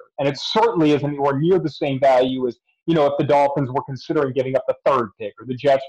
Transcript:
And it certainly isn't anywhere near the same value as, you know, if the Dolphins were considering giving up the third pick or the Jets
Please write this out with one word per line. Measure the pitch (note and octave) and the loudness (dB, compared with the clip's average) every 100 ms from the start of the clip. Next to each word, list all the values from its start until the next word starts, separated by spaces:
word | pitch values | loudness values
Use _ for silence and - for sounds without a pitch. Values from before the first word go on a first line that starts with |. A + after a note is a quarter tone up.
| - - | -14 -6
And | C#3+ | -4
it | C3+ | -4
certainly | - A3 A3+ F3+ D#3 | -4 0 2 2 2
isn't | D3 C#3+ | 2 0
anywhere | C#3+ C#3 C3+ | -2 -2 0
near | E3 F#3 | 2 0
the | D#3 | 0
same | - D3 C3+ | -6 -4 0
value | C3+ B2+ C3 C3 B2+ | 2 4 2 0 -4
as, | A#2 _ _ - | -6 _ _ -2
you | E3 | 2
know, | C#3+ | 2
if | C#3+ | 0
the | |
Dolphins | C#3+ C#3+ C#3+ C#3 C3 | 2 2 2 0 -4
were | C3 | -4
considering | - C3 - D#3 C#3 | -6 -10 -4 -2 -2
giving | B2+ B2+ C3 | -2 -2 -2
up | - | -2
the | - | -2
third | - C3+ A2 - | 0 0 -2 -8
pick | G#2 - | -14 -12
or | A2+ | -12
the | |
Jets | C3 C#3 C3+ | -4 0 0